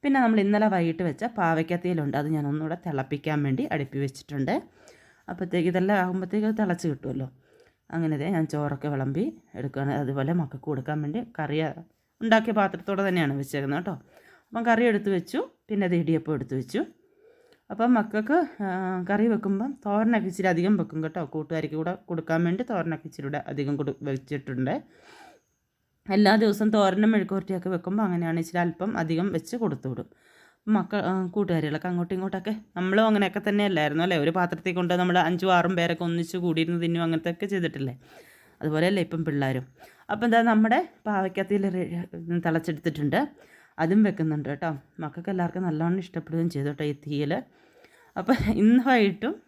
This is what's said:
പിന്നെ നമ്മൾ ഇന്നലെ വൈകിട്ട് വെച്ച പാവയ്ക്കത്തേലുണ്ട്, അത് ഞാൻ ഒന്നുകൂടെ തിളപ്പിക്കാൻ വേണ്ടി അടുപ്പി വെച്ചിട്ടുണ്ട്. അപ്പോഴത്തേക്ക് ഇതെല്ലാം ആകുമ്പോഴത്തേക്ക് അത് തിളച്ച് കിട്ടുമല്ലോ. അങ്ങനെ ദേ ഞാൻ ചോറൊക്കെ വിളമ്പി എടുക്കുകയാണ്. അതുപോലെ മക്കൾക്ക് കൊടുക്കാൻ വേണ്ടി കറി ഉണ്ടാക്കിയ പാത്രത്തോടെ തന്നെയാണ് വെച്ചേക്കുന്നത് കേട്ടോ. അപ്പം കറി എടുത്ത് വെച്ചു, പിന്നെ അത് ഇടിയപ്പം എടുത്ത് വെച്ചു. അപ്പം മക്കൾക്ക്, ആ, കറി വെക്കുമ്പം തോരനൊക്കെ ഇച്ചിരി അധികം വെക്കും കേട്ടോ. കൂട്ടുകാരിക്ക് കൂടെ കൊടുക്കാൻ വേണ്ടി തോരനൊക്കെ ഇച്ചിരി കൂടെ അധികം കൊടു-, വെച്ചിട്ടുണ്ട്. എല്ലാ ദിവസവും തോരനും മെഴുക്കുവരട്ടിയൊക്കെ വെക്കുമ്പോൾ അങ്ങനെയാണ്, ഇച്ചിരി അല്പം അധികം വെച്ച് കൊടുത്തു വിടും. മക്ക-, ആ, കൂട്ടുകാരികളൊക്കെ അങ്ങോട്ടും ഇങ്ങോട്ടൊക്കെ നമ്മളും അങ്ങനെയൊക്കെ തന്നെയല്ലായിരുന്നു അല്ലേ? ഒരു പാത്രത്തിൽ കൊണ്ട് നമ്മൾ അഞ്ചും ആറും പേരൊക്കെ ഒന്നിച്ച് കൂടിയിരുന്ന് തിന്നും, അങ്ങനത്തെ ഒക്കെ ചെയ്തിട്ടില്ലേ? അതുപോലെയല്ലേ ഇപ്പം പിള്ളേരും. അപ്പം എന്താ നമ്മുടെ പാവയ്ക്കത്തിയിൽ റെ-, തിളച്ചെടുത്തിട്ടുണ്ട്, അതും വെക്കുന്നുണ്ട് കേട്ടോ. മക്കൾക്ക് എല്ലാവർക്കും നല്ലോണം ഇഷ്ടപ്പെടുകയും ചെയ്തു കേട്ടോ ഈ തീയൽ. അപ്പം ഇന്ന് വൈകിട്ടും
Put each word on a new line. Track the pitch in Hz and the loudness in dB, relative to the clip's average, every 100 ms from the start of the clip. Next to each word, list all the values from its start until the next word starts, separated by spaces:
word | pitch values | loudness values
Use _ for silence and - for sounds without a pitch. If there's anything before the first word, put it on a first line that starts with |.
പിന്നെ | 285 269 | 2 4
നമ്മൾ | 233 220 | 6 4
ഇന്നലെ | 196 208 214 | 4 4 4
വൈകിട്ട് | 190 165 160 175 | 4 0 0 -2
വെച്ച | 139 233 233 | -2 -6 0
പാവയ്ക്കത്തേലുണ്ട്, | 170 160 160 175 175 170 143 139 | 2 2 0 -2 -2 -2 0 -2
അത് | 147 156 | 0 -2
ഞാൻ | 143 | -2
ഒന്നുകൂടെ | 151 156 175 175 | -2 -4 -6 -4
തിളപ്പിക്കാൻ | 139 131 143 160 151 143 | -4 -4 -6 -2 0 0
വേണ്ടി | 131 285 | 0 -2
അടുപ്പി | 151 135 139 139 | -4 -4 -4 -6
വെച്ചിട്ടുണ്ട്. | - - 143 135 247 - _ - - _ _ - | -6 -12 -6 -2 -2 -4 _ -20 -20 _ _ -14
അപ്പോഴത്തേക്ക് | 180 180 180 170 | -10 -4 0 0
ഇതെല്ലാം | 180 185 208 | 0 2 2
ആകുമ്പോഴത്തേക്ക് | 180 185 185 208 214 | 0 -2 -4 -2 -2
അത് | 220 | 0
തിളച്ച് | 202 175 170 | 0 0 -2
കിട്ടുമല്ലോ. | 135 131 135 131 _ _ _ _ _ _ 160 | -4 -6 -8 -8 _ _ _ _ _ _ -4
അങ്ങനെ | 160 151 | -2 -2
ദേ | 160 180 | -2 0
ഞാൻ | 160 | -2
ചോറൊക്കെ | 151 147 139 147 | -2 -4 -4 -4
വിളമ്പി | 139 135 139 262 - _ - | -2 -2 -2 -4 -6 _ -10
എടുക്കുകയാണ്. | 139 135 139 143 | -8 -4 -2 -2
അതുപോലെ | 135 139 135 175 | -2 -2 0 0
മക്കൾക്ക് | 143 135 - | -2 -6 -6
കൊടുക്കാൻ | 139 131 151 | -6 -4 -4
വേണ്ടി | 147 185 247 - | -4 -6 -8 -8
കറി | 151 151 160 151 170 _ _ _ | -4 -2 -2 -6 -18 _ _ _
ഉണ്ടാക്കിയ | 226 220 220 214 | 2 2 2 2
പാത്രത്തോടെ | 196 185 - 196 196 | 0 -2 -6 -2 0
തന്നെയാണ് | 180 147 139 | 2 0 -2
വെച്ചേക്കുന്നത് | 135 147 139 165 | -4 -4 -2 -4
കേട്ടോ. | 180 151 - - _ - _ | -4 -10 -12 -20 _ -20 _
അപ്പം | 226 233 | -4 2
കറി | 226 240 | 4 4
എടുത്ത് | 202 208 190 | 4 2 0
വെച്ചു, | 170 269 523 _ _ | 0 -4 -6 _ _
പിന്നെ | 208 185 | 0 2
അത് | 175 | 2
ഇടിയപ്പം | 156 160 160 147 | 2 0 0 -4
എടുത്ത് | 127 131 | -2 -6
വെച്ചു. | 123 220 - - _ _ _ _ _ _ _ | -4 -4 -6 -10 _ _ _ _ _ _ _
അപ്പം | 208 240 240 | -2 4 4
മക്കൾക്ക്, | 214 214 220 320 330 - 196 | 2 -2 2 2 2 -4 -4
ആ, | 185 185 185 180 | -2 -2 -4 -2
കറി | 202 226 | 2 2
വെക്കുമ്പം | 208 202 196 254 285 208 | 2 0 -2 -2 -6 -2
തോരനൊക്കെ | 202 220 233 185 | 0 2 2 0
ഇച്ചിരി | 180 185 | 0 0
അധികം | 170 180 208 | 2 2 2
വെക്കും | 160 156 156 | 0 -4 -6
കേട്ടോ. | 180 151 | -6 -6
കൂട്ടുകാരിക്ക് | 156 151 160 151 156 | -8 -6 -4 -4 -4
കൂടെ | 160 185 - | -4 -6 -6
കൊടുക്കാൻ | 170 160 165 170 | -8 -2 0 2
വേണ്ടി | 185 247 | 0 -2
തോരനൊക്കെ | 202 165 160 - | -2 -2 -4 -8
ഇച്ചിരി | - 139 | -10 -6
കൂടെ | 147 - | -6 -6
അധികം | 139 139 143 | -4 -2 -2
കൊടു-, | 147 - 135 | -4 -4 -4
വെച്ചിട്ടുണ്ട്. | 135 - 147 139 127 131 240 - _ - - - - _ _ _ _ _ _ - 196 | -6 -6 -8 -6 -2 -2 -2 -6 _ -20 -20 -20 -20 _ _ _ _ _ _ -2 4
എല്ലാ | 208 214 | 6 6
ദിവസവും | 220 208 214 214 | 4 4 2 4
തോരനും | 196 185 214 | 4 4 4
മെഴുക്കുവരട്ടിയൊക്കെ | 220 220 196 190 190 185 180 | 4 2 -4 -4 -6 -2 -4
വെക്കുമ്പോൾ | 180 202 208 | -2 -2 0
അങ്ങനെയാണ്, | 175 165 165 | 0 -2 -2
ഇച്ചിരി | 165 175 175 | -2 -2 -2
അല്പം | 160 196 - | -2 -4 -2
അധികം | 165 165 196 165 | -2 0 0 -2
വെച്ച് | - 240 | -4 -4
കൊടുത്തു | 220 135 135 | -2 -2 -6
വിടും. | 117 - _ _ _ _ _ - 214 | -8 -10 _ _ _ _ _ 0 0
മക്ക-, | - 208 147 | 2 -2 0
ആ, | 190 185 190 | -2 -2 -2
കൂട്ടുകാരികളൊക്കെ | 185 170 151 151 180 | 0 0 0 -4 -2
അങ്ങോട്ടും | 175 170 185 | -2 -2 -4
ഇങ്ങോട്ടൊക്കെ | 190 190 185 220 - 175 | -4 -4 -6 -6 -8 -6
നമ്മളും | 185 196 220 | 0 4 4
അങ്ങനെയൊക്കെ | 208 196 190 208 | 4 2 0 0
തന്നെയല്ലായിരുന്നു | 208 202 175 151 151 175 | 2 2 2 2 2 2
അല്ലേ? | 175 | 2
ഒരു | 147 170 | 2 2
പാത്രത്തിൽ | 175 160 190 180 | -2 -2 -4 -2
കൊണ്ട് | 175 180 | 0 2
നമ്മൾ | 180 175 165 | 4 4 2
അഞ്ചും | 175 185 175 | 2 4 4
ആറും | 170 185 | 4 2
പേരൊക്കെ | 170 170 170 | 0 0 -2
ഒന്നിച്ച് | 170 170 185 175 | -2 -4 -2 0
കൂടിയിരുന്ന് | 160 165 170 170 | 0 0 0 0
തിന്നും, | 170 165 | 0 0
അങ്ങനത്തെ | 165 175 170 | 0 -2 -4
ഒക്കെ | 196 | -4
ചെയ്തിട്ടില്ലേ? | 196 165 143 135 131 - - - - _ _ | -2 -2 -4 -6 -8 -18 -20 -20 -20 _ _
അതുപോലെയല്ലേ | 151 156 175 196 170 | -2 2 2 2 -2
ഇപ്പം | 165 160 | -2 -2
പിള്ളേരും. | 143 135 127 127 _ - _ - | 0 0 -2 -6 _ -20 _ -8
അപ്പം | 208 233 | -2 4
എന്താ | 226 233 | 4 6
നമ്മുടെ | 220 220 254 359 _ 214 | 4 6 4 0 _ -4
പാവയ്ക്കത്തിയിൽ | 202 190 185 196 202 196 185 | -2 0 -2 0 0 0 -2
റെ-, | 170 170 175 170 165 175 165 | -4 -6 -8 -10 -4 -2 2
തിളച്ചെടുത്തിട്ടുണ്ട്, | 160 165 156 170 151 147 165 285 - - - _ - | 0 0 -2 -4 -2 0 0 0 -6 -20 -20 _ -4
അതും | 160 202 208 | 2 6 4
വെക്കുന്നുണ്ട് | 196 160 151 139 | 2 -2 -2 -4
കേട്ടോ. | 143 170 143 - - 156 | -4 -4 -6 -10 -10 -10
മക്കൾക്ക് | 160 175 185 | -8 -6 -2
എല്ലാവർക്കും | 175 180 185 | -2 -2 -2
നല്ലോണം | 151 165 185 180 | 0 0 0 -2
ഇഷ്ടപ്പെടുകയും | 165 151 165 170 143 | -10 -6 -2 -2 -2
ചെയ്തു | 143 | -4
കേട്ടോ | 147 151 | -4 -4
ഈ | 143 151 | -6 -6
തീയൽ. | 143 147 196 - _ _ _ - _ _ - | -4 -2 -4 -6 _ _ _ -20 _ _ -8
അപ്പം | 180 247 208 214 | 0 0 2 4
ഇന്ന് | 214 247 247 | 6 6 6
വൈകിട്ടും | 247 202 180 240 415 | 6 4 2 -6 -6